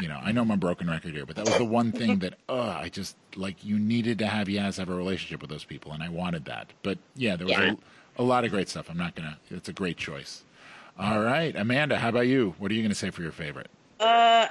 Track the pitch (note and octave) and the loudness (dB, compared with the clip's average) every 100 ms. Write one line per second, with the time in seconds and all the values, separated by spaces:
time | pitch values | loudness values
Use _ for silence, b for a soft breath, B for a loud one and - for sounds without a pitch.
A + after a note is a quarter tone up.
0 | F2 C#2+ D#2 A#2+ A2+ G2+ F2 F2 E2+ D#2+ | -4 -4 0 2 2 2 2 0 -2 -2
1 | E2+ D2+ C#2 D#2+ G#2+ A2+ A#2 A#2 A#2 A#2 | -4 -8 -8 -2 2 4 4 2 2 2
2 | A#2 G2 F2+ - - C3 A2+ E2 E2 - | 2 2 0 -6 -6 -2 -2 -4 -6 -8
3 | F#2 - - F#2+ F#2+ F#2 G#2 G#2 G#2+ A#2 | -10 -12 -16 -8 -8 -6 -2 0 2 2
4 | A2+ G#2+ G#2+ G#2+ G2 G2+ G2+ F#2+ F2+ F2+ | 2 0 0 0 0 0 -2 -2 -4 -2
5 | F2+ F2 - D#2 C#2+ D#2 - C#2+ - D2+ | -2 -2 -6 -10 -10 -12 -12 -14 -12 -10
6 | E2+ E2+ F2+ E2 C2 A1 - - - F#2 | -8 -6 -4 -4 -6 -12 -12 -8 -6 -6
7 | _ - A#2 F2 F#2 - F#2 G#2 - b | _ -4 -2 0 0 2 2 0 -8 b
8 | b - B2 B2 A#2 G2 F2+ E2 D2 E2+ | b -2 2 4 2 0 -2 -6 -8 -6
9 | F2 F#2 D#2 D#2 - F#2 - E2 F#2 D#2+ | -6 -6 -12 -12 -14 -14 -10 -4 -4 -4
10 | - C#2+ - - - B B B B - | -8 -10 -12 -16 -20 B B B B -6
11 | G2+ G#2+ A2 C#3+ D#3+ F#2 G#2+ B2+ D3 G#2+ | -2 2 2 2 0 -2 0 2 2 2
12 | A#2 A#2 B2 C3 G#2 E2 G2 A2 A2 G2 | 2 2 4 4 2 0 -2 0 0 0
13 | G2 F2 E2 - D#3+ C#3 - _ _ - | -4 -4 -8 -6 -8 -10 -14 _ _ 0
14 | A3+ A#3 A#3 A#3 A3 | 4 8 8 8 6